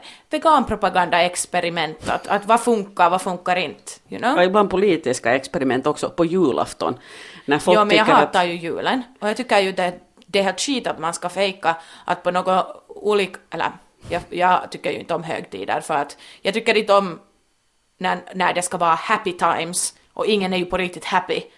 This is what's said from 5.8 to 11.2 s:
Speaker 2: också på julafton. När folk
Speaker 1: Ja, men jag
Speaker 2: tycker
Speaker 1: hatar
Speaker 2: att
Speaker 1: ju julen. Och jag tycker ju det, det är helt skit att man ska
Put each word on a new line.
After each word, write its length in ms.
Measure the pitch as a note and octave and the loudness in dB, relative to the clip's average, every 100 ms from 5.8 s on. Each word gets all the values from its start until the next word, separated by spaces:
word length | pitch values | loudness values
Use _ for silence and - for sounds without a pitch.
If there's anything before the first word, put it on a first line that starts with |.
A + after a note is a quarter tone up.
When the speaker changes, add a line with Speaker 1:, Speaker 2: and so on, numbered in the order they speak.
| D3 | 0
Speaker 2:
också 240 | C#3+ C3+ | -2 -4
på 140 | - | 0
julafton. 720 | E3+ F#3 D#3 D2+ - - D#2+ B2 - - - - | 0 4 2 2 -2 -2 -4 -4 -12 -20 -20 -14
När 140 | - C#3+ | -2 0
folk 200 | - F3+ | 4 4
Speaker 1:
Ja, 60 | |
men 120 | G#3 G#3 | 6 4
jag 100 | G#3+ | 6
Speaker 2:
tycker 120 | D#3 | 4
Speaker 1:
hatar 220 | D3 F#3+ | 4 2
Speaker 2:
att 80 | F3+ | 0
Speaker 1:
ju 60 | |
julen. 480 | F3 E3 F#2 D3 B3 A#3+ _ | -2 -6 -4 -2 -2 -6 _
Och 80 | G#3 | -4
jag 80 | G#3 | -4
tycker 220 | B3 G#3 | 0 2
ju 120 | F#3+ | 2
det, 280 | F#3+ F3+ F3+ _ _ _ | 0 -4 -4 _ _ _
det 120 | G3+ | 0
är 40 | |
helt 180 | G3 F#3 | 0 -2
skit 260 | - B3+ E3 | -2 -2 -2
att 120 | D#3+ | -4
man 160 | D#3+ | -6
ska 140 | E3+ | -6